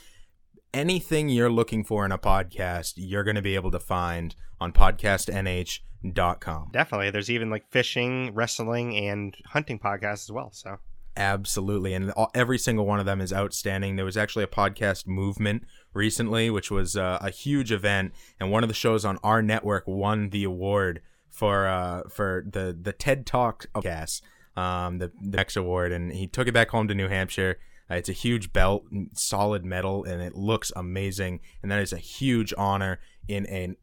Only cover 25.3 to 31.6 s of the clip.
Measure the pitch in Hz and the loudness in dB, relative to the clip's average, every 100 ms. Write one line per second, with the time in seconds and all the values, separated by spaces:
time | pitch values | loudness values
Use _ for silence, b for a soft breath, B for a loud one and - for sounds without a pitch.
25.3 | 98 95 101 90 90 87 87 87 92 95 | -2 -2 -2 0 0 0 0 -4 -4 -6
26.3 | - 127 117 113 113 107 98 95 95 92 | 0 2 4 4 2 2 0 0 0 -2
27.3 | - 92 - b b b 87 92 90 117 | 0 0 0 b b b -4 -4 -2 0
28.3 | 117 - 95 95 101 - 101 90 - - | 0 2 6 6 4 -2 -8 -6 -4 -2
29.3 | 101 104 104 90 92 95 98 92 87 87 | 2 2 2 -2 -2 -2 -2 -4 -6 -6
30.3 | - 101 110 - 92 90 92 98 95 92 | -4 0 0 -2 -6 -6 -4 -4 -2 -4
31.3 | 87 b b | -6 b b